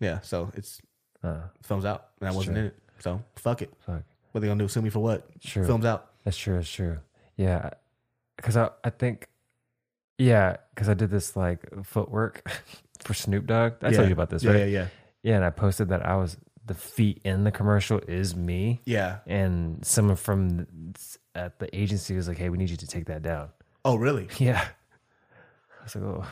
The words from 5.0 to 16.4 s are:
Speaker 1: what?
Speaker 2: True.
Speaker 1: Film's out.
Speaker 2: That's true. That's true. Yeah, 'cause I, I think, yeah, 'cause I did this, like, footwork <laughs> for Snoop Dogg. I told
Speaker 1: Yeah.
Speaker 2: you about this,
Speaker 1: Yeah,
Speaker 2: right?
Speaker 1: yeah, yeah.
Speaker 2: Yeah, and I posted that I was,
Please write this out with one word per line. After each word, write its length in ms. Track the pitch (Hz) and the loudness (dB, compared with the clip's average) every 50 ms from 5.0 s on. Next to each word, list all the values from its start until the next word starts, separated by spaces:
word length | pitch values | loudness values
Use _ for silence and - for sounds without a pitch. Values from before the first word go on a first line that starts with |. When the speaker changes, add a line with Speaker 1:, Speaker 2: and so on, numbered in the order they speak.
Speaker 1:
what? 280 | 107 113 110 - - - - - | 0 0 0 -2 -4 -12 -20 -18
Speaker 2:
True. 240 | - - - 101 92 | -16 -6 -2 0 2
Speaker 1:
Film's 180 | 87 123 113 110 | 2 2 2 2
out. 260 | 117 110 - - _ _ _ _ | 0 0 -2 -4 _ _ _ _
Speaker 2:
That's 120 | 104 95 - | -4 -4 -4
true. 160 | - 104 95 | -2 -2 -2
That's 160 | 87 85 - | -2 -2 -4
true. 280 | - - 98 85 82 78 - _ _ _ _ _ _ | -4 -4 -4 -4 -4 -6 -10 _ _ _ _ _ _
Yeah, 340 | - 95 95 90 82 - - - _ _ _ _ _ _ _ _ _ _ _ _ - | 0 2 2 2 0 -2 -6 -12 _ _ _ _ _ _ _ _ _ _ _ _ -8
'cause 160 | - - 107 | -4 2 2
I, 140 | 120 113 - - _ - | 4 2 2 0 _ -6
I 60 | 123 | -6
think, 380 | - - - 127 113 - - _ _ _ _ _ _ _ _ _ _ _ _ _ _ _ _ _ _ _ | -2 -2 -2 -2 -2 -4 -12 _ _ _ _ _ _ _ _ _ _ _ _ _ _ _ _ _ _ _
yeah, 380 | 131 127 117 107 98 92 87 - - _ _ | 6 8 8 8 6 6 2 -2 -10 _ _
'cause 140 | - 107 104 | -2 2 2
I 60 | 104 | 4
did 160 | 92 110 98 | 4 4 2
this, 240 | 98 101 92 - - | 2 0 -2 -2 -4
like, 240 | 98 92 87 87 85 - - - 98 98 | -2 0 0 0 -2 -6 -14 -14 -14 -14
footwork 640 | - - 110 104 - - 107 113 107 - - - - - - - - - | -4 -2 -4 -2 -2 -2 -2 -2 -2 -4 -10 -12 -10 -12 -12 -12 -16 -20
<laughs> 240 | - _ _ _ - | -20 _ _ _ -18
for 140 | - - 107 | -6 -6 -4
Snoop 320 | - - - 98 101 - | -4 -2 0 -2 -2 0
Dogg. 280 | - 113 113 117 117 117 - - | 2 2 2 2 2 0 -2 0
I 80 | - | 2
told 40 | 113 | 4
Speaker 1:
Yeah. 80 | 104 110 95 | 6 6 6
Speaker 2:
you 40 | 90 | 4
about 180 | 80 82 82 | 2 0 -2
this, 120 | 85 85 - | -2 0 4
Speaker 1:
Yeah, 60 | 110 104 | 6 6
Speaker 2:
right? 60 | 104 | 6
Speaker 1:
yeah, 40 | 101 | 4
yeah. 200 | 101 101 98 92 90 - - - _ _ _ _ | 4 0 0 -2 -4 -8 -14 -20 _ _ _ _
Speaker 2:
Yeah, 140 | 110 113 | 2 4
and 80 | 101 92 | 4 4
I 60 | 87 | 2
posted 380 | 80 - - 98 95 - 110 87 | 0 2 2 2 2 2 0 0
that 180 | 95 87 - | 0 0 0
I 100 | - 92 | 2 2
was, 200 | 95 92 85 85 - | 2 0 -2 -4 -10